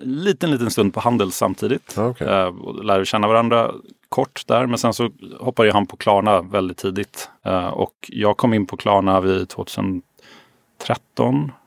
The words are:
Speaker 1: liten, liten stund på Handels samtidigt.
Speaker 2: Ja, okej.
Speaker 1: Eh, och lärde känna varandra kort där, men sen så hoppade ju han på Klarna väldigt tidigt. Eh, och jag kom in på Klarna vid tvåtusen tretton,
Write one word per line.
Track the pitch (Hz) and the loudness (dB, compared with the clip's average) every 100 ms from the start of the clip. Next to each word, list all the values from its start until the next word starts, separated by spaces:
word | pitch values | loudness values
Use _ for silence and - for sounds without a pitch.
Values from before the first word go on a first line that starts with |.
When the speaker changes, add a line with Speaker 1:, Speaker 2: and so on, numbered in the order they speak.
Speaker 1:
liten, | 127 143 196 - 170 | -6 -2 -2 0 0
liten | 135 113 | 0 0
stund | - 101 | 2 0
på | 110 | 0
Handels | 120 117 95 - | 0 2 0 0
samtidigt. | 104 95 107 135 - - | -2 -2 -2 -4 -4 -2
Speaker 2:
Ja, | 117 | -2
okej. | 123 - | -2 0
Speaker 1:
Eh, | 98 92 | 0 0
och | 95 - - | -4 -12 -6
lärde | 107 98 | 0 0
känna | 95 110 104 | 2 0 4
varandra | 113 117 117 117 - - _ _ | 4 4 2 0 -4 -16 _ _
kort | - 127 - - | -4 -4 -6 0
där, | 117 127 | 0 2
men | 113 | 0
sen | 120 | 0
så | 110 117 - - - | 0 -4 -6 -18 -10
hoppade | 127 120 107 | -4 2 4
ju | |
han | 104 98 | 4 0
på | - | -2
Klarna | 110 101 104 95 | 2 4 4 2
väldigt | 90 101 92 90 | 2 -2 -2 -4
tidigt. | 98 95 98 - - _ | -6 -4 -6 -10 -16 _
Eh, | 98 92 90 | -4 -2 -2
och | - - - - | -4 -4 -6 -12
jag | 107 104 101 | -2 0 2
kom | 123 | 2
in | 110 95 | 2 0
på | 98 | -2
Klarna | 107 101 95 95 | 2 4 4 2
vid | 95 95 92 | 2 0 -2
tvåtusen | - 95 - 98 92 - _ - - _ _ _ - - | -8 -8 -4 -4 -4 -8 _ -20 -20 _ _ _ -10 -4
tretton, | 120 - - 120 139 147 - | -4 -4 -2 0 0 -2 -8